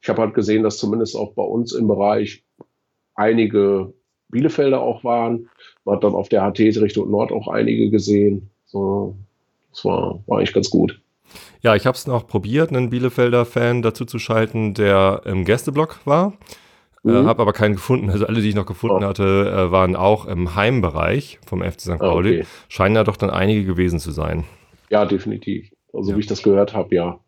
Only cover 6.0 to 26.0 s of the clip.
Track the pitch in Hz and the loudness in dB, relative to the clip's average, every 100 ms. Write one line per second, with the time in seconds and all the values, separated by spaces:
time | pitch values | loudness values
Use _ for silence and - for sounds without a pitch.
6 | 104 92 101 107 98 92 110 110 107 107 | 0 0 0 0 0 2 2 4 0 0
7 | 92 104 113 113 110 113 113 113 110 107 | -2 0 0 -4 -4 -2 0 2 2 2
8 | 98 104 104 101 95 _ _ 101 98 98 | 2 4 4 0 -8 _ _ -6 -4 -2
9 | 101 101 98 _ _ _ _ - - 95 | -6 -10 -20 _ _ _ _ -6 -2 -2
10 | 92 92 - - 101 - - - - - | -4 -8 -4 0 0 0 0 0 0 -2
11 | _ _ _ - - _ 120 104 131 127 | _ _ _ -20 -20 _ 2 2 2 -4
12 | - 120 113 110 98 131 160 135 127 120 | -4 -4 -2 -4 -2 -2 0 0 -2 -2
13 | 127 - 123 120 120 - 120 120 113 - | -2 2 2 2 0 0 0 2 -2 -4
14 | 120 120 - 110 110 117 107 101 104 98 | -8 -10 -2 0 0 0 -2 0 4 4
15 | 95 101 - 95 87 117 143 139 156 - | 4 0 -4 -2 2 0 0 -2 -4 -4
16 | - 147 190 196 - - _ _ _ _ | 0 2 2 -4 -20 -20 _ _ _ _
17 | 110 117 127 113 104 104 107 101 - 127 | 0 4 4 2 0 2 0 0 0 0
18 | 104 98 107 113 107 104 92 92 117 95 | 0 -2 0 0 0 -2 -4 -6 -2 0
19 | 98 98 98 98 98 98 90 92 92 90 | 0 0 2 2 2 0 2 2 2 2
20 | 95 104 - 87 90 82 104 131 90 78 | 2 2 0 -4 -4 0 0 2 0 0
21 | 80 117 139 - - 90 90 - - 85 | -2 -2 -4 -18 -10 -6 -6 -8 -8 -2
22 | 98 87 92 90 - - - - 95 110 | 0 2 2 0 -4 -14 -18 0 2 4
23 | 107 98 101 85 95 107 95 87 90 85 | 2 0 -4 0 0 0 0 0 0 0
24 | 82 76 78 80 80 - _ _ _ 104 | -4 -6 -4 -4 -6 -12 _ _ _ 0
25 | 104 98 110 104 104 98 - _ _ - | 2 0 -4 -8 -8 -10 -10 _ _ -8